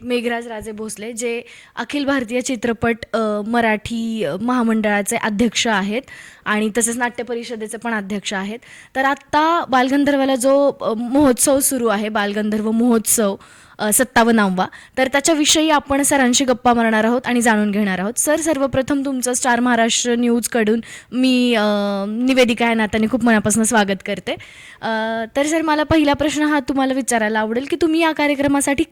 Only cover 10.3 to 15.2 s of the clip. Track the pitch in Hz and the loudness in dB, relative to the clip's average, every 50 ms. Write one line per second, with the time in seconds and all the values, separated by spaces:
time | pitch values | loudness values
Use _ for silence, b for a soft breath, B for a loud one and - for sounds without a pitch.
10.3 | 269 254 220 269 277 277 285 277 269 - - 190 220 214 240 233 254 277 302 269 | 2 2 4 4 4 4 4 2 0 -2 -4 -4 -4 -4 -2 0 2 4 6 4
11.3 | 240 - - 302 269 277 269 - 277 254 233 226 202 202 220 214 214 220 202 202 | 4 4 2 2 2 2 2 0 0 0 0 0 0 0 -2 -2 -2 -2 -2 -2
12.3 | 202 214 214 214 214 214 208 220 220 226 240 247 233 226 214 - - 240 214 196 | -2 -2 -2 -2 -2 -2 -2 -2 0 2 2 2 2 2 2 0 0 0 0 0
13.3 | 196 B B B B B B B B - 202 214 208 - 254 - - 240 226 233 | -2 B B B B B B B B -6 -4 0 0 0 0 2 2 4 4 4
14.3 | 226 226 208 196 185 185 185 - B B B B _ 254 254 254 - 277 | 4 4 2 2 0 -2 -2 -4 B B B B _ -2 0 0 0 0